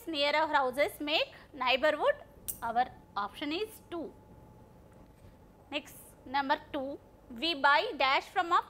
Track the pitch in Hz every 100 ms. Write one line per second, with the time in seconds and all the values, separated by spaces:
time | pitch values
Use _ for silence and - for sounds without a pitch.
0 | - 294 285 302 311 294 262 247 311 -
1 | 294 339 554 - - 262 254 254 302 294
2 | 523 571 - - - - 233 226 254 -
3 | - 202 202 - 294 330 427 - - 339
4 | 277 - - - - - - - - -
5 | - - - - - - - 294 - -
6 | - - 254 277 269 302 - 294 269 285
7 | - - - 233 330 285 277 302 466 285
8 | 269 302 - 392 339 370 -